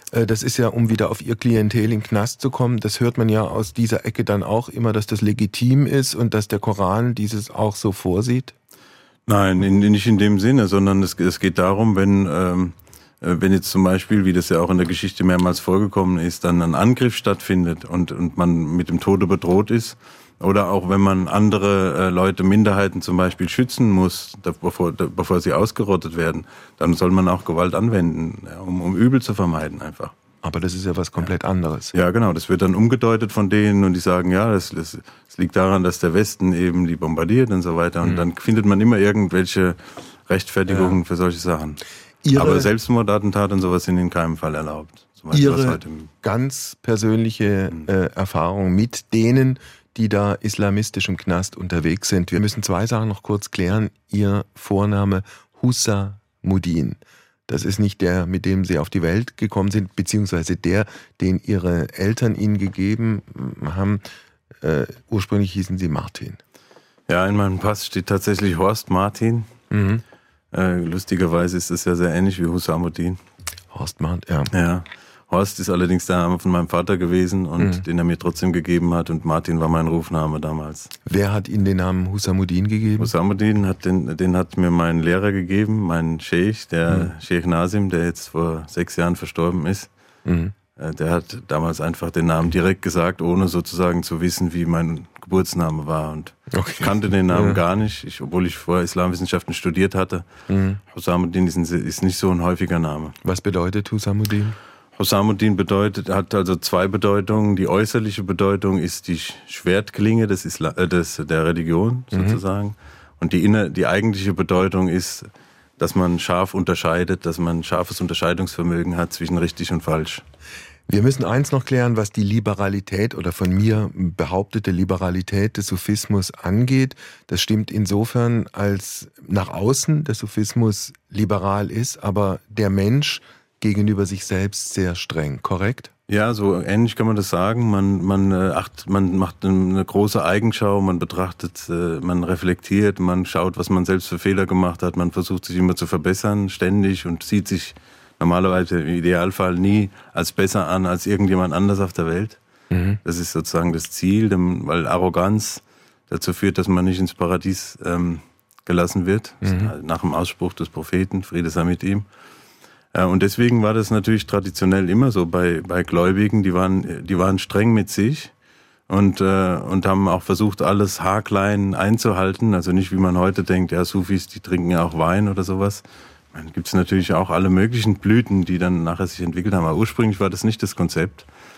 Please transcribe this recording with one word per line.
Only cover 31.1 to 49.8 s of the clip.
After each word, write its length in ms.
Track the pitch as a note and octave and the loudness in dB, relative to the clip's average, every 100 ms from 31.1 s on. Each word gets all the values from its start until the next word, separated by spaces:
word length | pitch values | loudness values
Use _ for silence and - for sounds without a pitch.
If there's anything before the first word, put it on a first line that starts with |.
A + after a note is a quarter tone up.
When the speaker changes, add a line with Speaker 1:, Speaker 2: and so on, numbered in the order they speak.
Speaker 1:
komplett 320 | - E2+ F2+ | -4 -2 -2
Speaker 2:
Ja. 40 | - | 0
Speaker 1:
anderes. 420 | F#2+ E2 D#2 - | 0 0 -4 -4
Speaker 2:
Ja, 180 | F2+ F2+ | 0 2
genau, 220 | G#2 A2+ | 2 2
das 140 | E2 - | 0 0
wird 100 | F#2 | 2
dann 120 | F#2+ | 2
umgedeutet 560 | F#2 A2+ B2 A#2 A2+ A2 | 4 4 4 2 2 0
von 160 | - G2+ | 0 2
denen 360 | G#2 G#2 G2+ | 4 4 4
und 100 | G2 | 4
die 60 | F2+ | 2
sagen, 320 | F#2 F2+ F2+ | 2 2 2
„Ja, 180 | F#2 A2+ | 2 2
das, 180 | G2+ - | 2 0
das, 280 | E2 D#2+ - - - _ | -6 -10 -12 -18 -20 _
das 100 | - | -4
liegt 160 | F2 - | -2 2
daran, 280 | F#2+ F#2+ | 2 2
dass 160 | F2+ E2+ | 2 0
der 120 | F2 | 0
Westen 400 | E2+ G#2 - F#2+ | 2 0 0 0
eben 340 | E2+ F2+ F2 E2+ | 2 2 2 0
die 80 | E2 | -2
bombardiert“ 540 | D#2+ D#2+ E2 A#2 B2+ | -2 -2 2 2 2
und 120 | F#2 | 2
so 140 | F2 E2+ | 0 0
weiter. 260 | E2+ E2+ | 0 0
Und 80 | E2+ | 0
Speaker 1:
Mhm. 40 | F2+ | 0
Speaker 2:
dann 200 | F2 - | -2 -2
findet 300 | - A2+ G#2 | 0 2 4
man 140 | G2 | 4
immer 180 | A2+ A2 | 6 6
irgendwelche 800 | G2+ G#2 F#2+ F2+ F2+ - F#2 E2+ - - - - - | 4 4 2 2 0 2 0 0 -8 -20 -20 -14 -4
Rechtfertigungen 680 | F#2+ - - F#2 F#2+ F#2 F#2 | -2 -2 -2 0 2 2 2
Speaker 1:
Ja. 60 | |
Speaker 2:
für 120 | F2 E2+ | 0 0
solche 220 | F2+ E2+ | 0 0
Sachen. 380 | F2 D#2+ D#2 D2 - - - _ | -2 -4 -4 -10 -16 -20 -20 _
Speaker 1:
Ihre 180 | - C#3 | 2 4
Speaker 2:
Aber 180 | D#3 C#3+ | 6 4
Selbstmordattentate 920 | G2+ A2+ - A#2+ G#2 G#2 G2+ G2 G2+ | 4 2 2 2 2 2 2 0 2
und 60 | G2 | 2
sowas 240 | F#2 F2+ | 2 0
sind 120 | - F2+ | 2 0
in 120 | F2+ | 2
keinem 260 | F2 E2 D#2 | 0 -2 -2
Fall 200 | D#2+ D2+ | -4 -4
erlaubt. 500 | D#2 D2+ D#2 - _ | -6 -8 -12 -20 _
Zum 160 | _ D#2 | _ -2
Beispiel, 200 | D3 C#3 | 4 4
was 80 | C3 | 4
Speaker 1:
Ihre 100 | B2+ | 0
Speaker 2:
heute 180 | F#2+ D#2 | -2 -6
im 200 | D#2 D#2+ _ | -14 -16 _
Speaker 1:
ganz 560 | - G#2+ C3+ - - - | -4 -2 -2 -6 -12 -8
persönliche, 880 | - A2+ A2 A2 A2+ A2 G#2 G2 F#2+ | -2 0 2 2 0 0 0 0 -2
Speaker 2:
Mhm. 160 | E2 D#2 | -4 -2
Speaker 1:
äh, 160 | F#2+ F2+ | 0 0
Erfahrung 680 | - F#2 D#2+ E2+ G2 F#2+ | -2 -4 -2 -2 0 2
mit 400 | F2+ G#2+ - - | 2 0 -2 -2
denen, 440 | A2+ A2+ B2+ C3 B2+ - - | 2 4 4 2 0 -8 -20